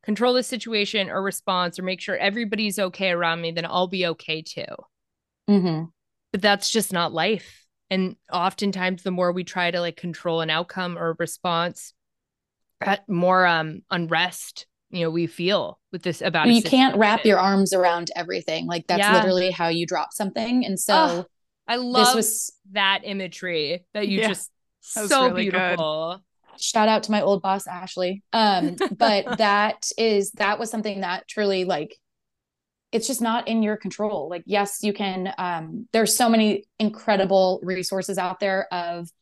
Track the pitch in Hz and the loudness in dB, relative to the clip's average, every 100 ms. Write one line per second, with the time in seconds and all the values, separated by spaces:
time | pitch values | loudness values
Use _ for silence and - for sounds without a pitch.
0 | - 208 247 247 - 247 226 220 202 214 | -4 0 2 2 -2 -6 -4 -2 0 -2
1 | 190 - 196 - - 185 175 175 185 185 | -2 -2 -4 -6 -2 0 -2 -4 -6 -6
2 | - 190 196 214 226 214 214 196 190 - | -4 -2 -2 -2 -4 -2 -2 -2 -4 -2
3 | 190 175 170 165 165 165 165 180 180 185 | -2 0 0 -2 -4 -6 -4 -2 -2 -2
4 | 175 160 - 160 160 - - - - _ | -2 -4 -6 -8 -8 -12 -12 -14 -18 _
5 | _ _ _ _ - 202 180 160 165 _ | _ _ _ _ 2 2 2 -2 -6 _
6 | _ _ _ 196 208 202 - 226 202 180 | _ _ _ -2 2 2 0 -2 0 -2
7 | 170 160 180 214 - - _ _ _ 190 | -2 0 -2 -2 -6 -20 _ _ _ -2
8 | 185 - _ 180 180 - 202 185 185 185 | -2 -6 _ -2 -2 -2 -4 -2 -4 -4
9 | 196 180 180 180 180 185 175 175 175 160 | -4 0 0 0 -6 -2 -2 0 -4 -6
10 | 180 160 180 165 160 156 175 185 180 170 | -10 -6 -4 -2 0 -2 -2 -6 -6 -4
11 | 165 165 170 - 185 170 175 - - _ | -4 -4 -6 -4 -2 0 -2 -6 -20 _
12 | _ _ _ _ _ _ _ _ - 202 | _ _ _ _ _ _ _ _ -2 -2
13 | - 175 180 185 180 165 156 151 _ 180 | -2 0 4 4 4 2 -2 -8 _ -4
14 | 165 160 180 - - - - _ _ 180 | 0 0 0 -4 -16 -18 -20 _ _ -4
15 | 165 165 165 - 175 196 101 - _ 180 | -2 -2 -4 -2 0 0 -2 -10 _ -8
16 | 180 160 185 165 160 233 220 262 262 202 | -6 -4 0 2 6 6 6 6 6 6
17 | 214 226 226 185 190 196 196 185 180 170 | 4 4 6 6 6 4 4 4 4 2
18 | 170 - 170 185 - 160 170 170 - 180 | -4 -8 -6 -6 -4 -4 -4 -6 0 2
19 | 202 220 208 180 185 175 170 170 170 175 | 6 6 6 2 2 0 0 0 -2 -4
20 | - - 196 - 226 254 240 190 - 311 | -4 -4 -4 -4 0 0 0 -2 2 4
21 | 311 170 180 _ _ _ - 240 247 247 | 4 0 -6 _ _ _ -6 -4 0 4
22 | 247 247 - - - _ 196 196 196 196 | 6 6 0 -2 -6 _ _ 0 2 0
23 | - 196 185 - 185 165 143 175 _ 214 | -2 -6 -8 -8 -4 -2 -2 -4 _ -6
24 | 202 196 220 180 - _ _ _ - 226 | -2 0 0 -2 -8 _ _ _ -8 -6
25 | 208 277 254 220 208 180 185 175 156 156 | 2 4 4 2 -2 0 0 0 -2 -2
26 | 165 185 _ _ _ - - 226 214 220 | -6 -8 _ _ _ -10 -2 2 4 4
27 | - 208 170 202 190 196 - 180 180 - | 2 0 2 2 0 -2 -4 -12 -10 -4
28 | 180 196 _ 233 214 196 294 180 - 190 | -4 -4 _ 2 4 4 0 -2 -4 2
29 | 226 202 254 240 214 202 208 - - - | 4 4 0 0 2 4 2 -2 -8 0
30 | 226 208 196 - 202 214 226 226 214 196 | 2 2 0 -2 -2 -2 -4 -6 -6 -6
31 | 185 180 - - 208 190 185 160 151 - | -4 -6 -6 -2 0 0 0 -2 -4 -12
32 | _ _ _ _ _ _ _ _ _ 226 | _ _ _ _ _ _ _ _ _ -4
33 | 220 262 226 233 - 226 214 214 190 - | -2 -2 0 -2 0 0 0 -2 -6 -4
34 | 214 196 147 175 - 202 196 - 208 202 | -4 -4 -6 -10 -2 0 0 -2 -4 -2
35 | 196 185 185 - 180 170 160 165 - 226 | -4 -4 -6 -6 -6 -6 -8 -12 -2 0
36 | 220 - 240 226 220 196 - _ 214 214 | 2 4 4 4 4 2 -4 _ -4 -2
37 | - 202 180 190 185 185 175 185 180 190 | 0 2 4 4 4 2 -4 -6 -4 -6
38 | 185 190 180 185 202 190 - 180 175 175 | -4 -4 -4 -4 -2 -2 -2 -6 -6 -8
39 | 170 _ | -10 _